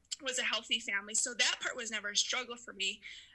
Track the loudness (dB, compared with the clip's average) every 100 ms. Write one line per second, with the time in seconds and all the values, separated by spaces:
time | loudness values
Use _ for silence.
0 | _ -4 -2 0 0 0 0 0 2 -2
1 | 0 0 0 4 2 4 -2 -2 -4 -4
2 | 2 2 4 2 0 -6 -10 -4 -2 -2
3 | -10 -14 -16